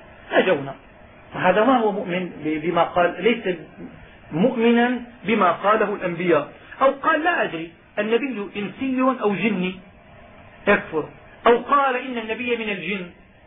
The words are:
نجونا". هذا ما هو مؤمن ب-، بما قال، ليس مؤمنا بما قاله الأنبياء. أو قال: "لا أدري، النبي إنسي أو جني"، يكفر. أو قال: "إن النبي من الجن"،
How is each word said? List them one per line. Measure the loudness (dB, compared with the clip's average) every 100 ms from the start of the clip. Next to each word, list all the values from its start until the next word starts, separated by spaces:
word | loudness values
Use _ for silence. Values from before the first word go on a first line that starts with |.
| -20 -20 -2
نجونا". | 0 2 0 -2 -12 -20 -20 -20 -20 -14
هذا | 0 2 4
ما | 4 4
هو | 2
مؤمن | -2 -4 -4 -6
ب-، | -6 -4 -2
بما | 0 0
قال، | 2 2 0 2
ليس | 0 0 -2 -6 -12 -18 -18 -18 -20 -20 -8
مؤمنا | 0 0 4 4 4 2 -2 -8 -10
بما | -2 2 2
قاله | 2 2 2 0
الأنبياء. | -2 -6 -2 2 2 0 -12 -20 0
أو | 0
قال: | 2 0 2
"لا | 0 0
أدري، | -2 -4 -10 -16 -10 -6
النبي | 0 0 -2 -6 -8 -8
إنسي | -8 -6 -4 0 0 0
أو | -2
جني"، | 0 0 -2 -4 -6 -18 -20 -20 -20 -20 -20 -20 -4 2
يكفر. | 2 0 -6 -6 -14 -20 0 4
أو | 4
قال: | 4 2 2 -2
"إن | -4 -8
النبي | -6 -6 -2 -2
من | -4
الجن"، | -6 -6 -8 -10 -18 -20 -20